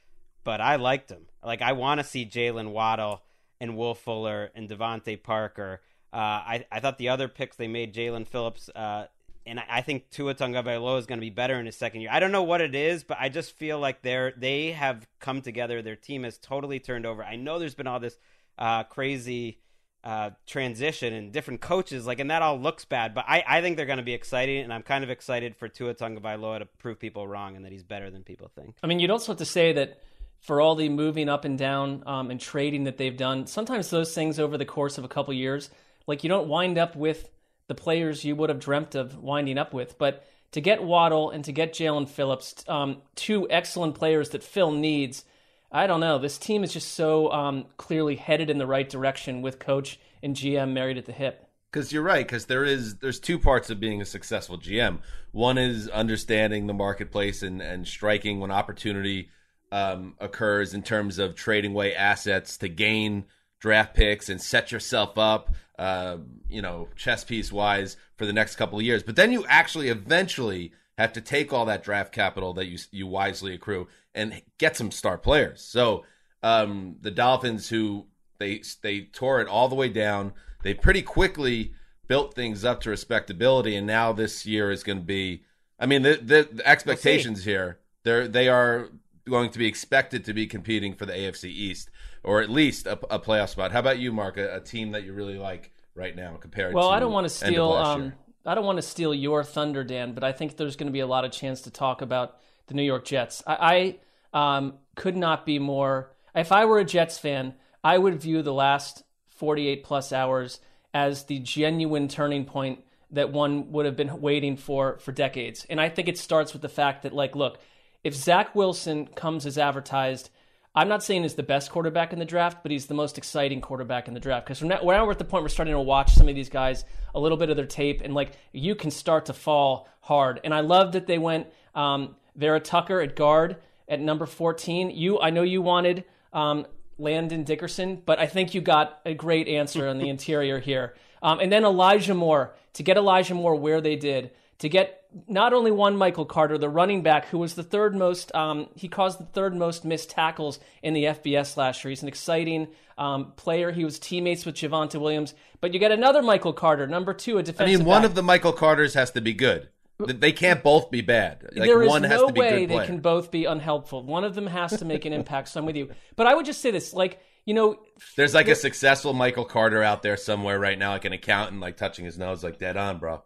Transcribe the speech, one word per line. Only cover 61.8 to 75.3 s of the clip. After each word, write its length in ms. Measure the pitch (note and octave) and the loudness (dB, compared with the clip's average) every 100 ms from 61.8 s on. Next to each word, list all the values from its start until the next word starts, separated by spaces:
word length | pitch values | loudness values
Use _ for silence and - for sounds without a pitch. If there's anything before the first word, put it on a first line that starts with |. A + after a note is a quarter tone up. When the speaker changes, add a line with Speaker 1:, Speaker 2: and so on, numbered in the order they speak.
| G2+ | 0
Speaker 3:
assets 600 | F2 G2+ G2+ G#2 F#2+ - - | 2 2 2 0 -2 -2 -10
to 120 | G2 | -8
gain 580 | D#2+ G#2+ A2 G#2+ G2+ F#2+ _ _ _ | 0 2 2 0 -2 -8 _ _ _
draft 340 | A2 G#2+ G#2 | 4 4 6
picks 340 | - G#2+ G#2 - | 4 4 2 -4
and 120 | F2+ | -8
set 320 | - A#2+ - | 0 0 0
yourself 440 | A#2 - A#2 G2+ A2 | -8 -2 -2 0 2
up, 380 | A2 G#2+ - - - - | 2 2 0 -4 -4 -6
uh, 380 | F#2 F#2 F2+ F2 C2 A#1 - | -4 -2 -4 -8 -14 -12 -10
you 120 | G#2+ | -8
know, 280 | F#2+ E2+ E2+ - | -8 -8 -10 -8
chess 280 | C3 A2+ | -4 -4
piece 280 | - A2+ - | -4 -6 -4
wise 440 | G2+ G#2 G2+ G2 - _ - | 0 2 2 -2 -10 _ -8
for 100 | G#2+ | -2
the 60 | |
next 240 | G#2+ G#2 - | 0 0 -2
couple 220 | A2+ G#2+ | -4 -2
of 60 | |
years. 180 | A#2 A2 | 0 0
But 140 | A2 A2+ | 0 4
then 160 | G#3+ | 4
you 140 | B3 B2 | 4 4
actually 420 | D3+ D#3+ E3 C3+ | 4 4 -2 -2
eventually 840 | A2+ G2 E3+ F3+ - A2+ F#2 E2+ _ _ - | -4 2 2 2 -2 -4 -4 -8 _ _ -2
have 140 | A2+ | -2
to 80 | A#2 | -2
take 320 | - C#3+ D3 | -4 -2 0
all 140 | C3 A2 | 0 0
that 160 | G2 | -2
draft 280 | - G2+ F#2+ | -2 -4 -4
capital 400 | A2 F#2+ F#2+ F#2 | -2 -2 -2 -8
that 120 | F2+ F#2+ | -6 -8
you, 120 | F2 - | -10 -14
you 160 | G2 F#2+ | -10 -6
wisely 480 | F#2+ G2+ F2+ F#2+ | -2 -2 -2 -8
accrue 320 | F2+ - F#2+ F2+ _ _ | -10 -6 -6 -8 _ _
and 280 | - A2 G#2+ _ - | -8 -6 -8 _ 0
get 180 | D#3 - | 0 0
some 140 | G#2 | -8
star 260 | - G#2+ F2 | -4 -4 -2
players. 460 | A#2 | 2